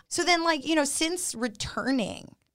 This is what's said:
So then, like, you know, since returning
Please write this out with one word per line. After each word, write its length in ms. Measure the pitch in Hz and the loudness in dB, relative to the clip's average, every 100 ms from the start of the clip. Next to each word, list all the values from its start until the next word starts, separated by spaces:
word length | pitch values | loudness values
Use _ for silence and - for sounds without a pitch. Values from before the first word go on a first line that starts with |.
| - | -6
So 160 | 339 | 0
then, 200 | 339 339 | 2 4
like, 220 | 330 302 | 2 0
you 80 | 294 | 2
know, 100 | 320 | 2
since 500 | 285 - 320 349 - | 2 0 -2 -2 -6
returning 1000 | 226 240 - - - 254 269 190 - - - _ | -4 -4 -4 -8 -4 0 0 -2 -6 -14 -20 _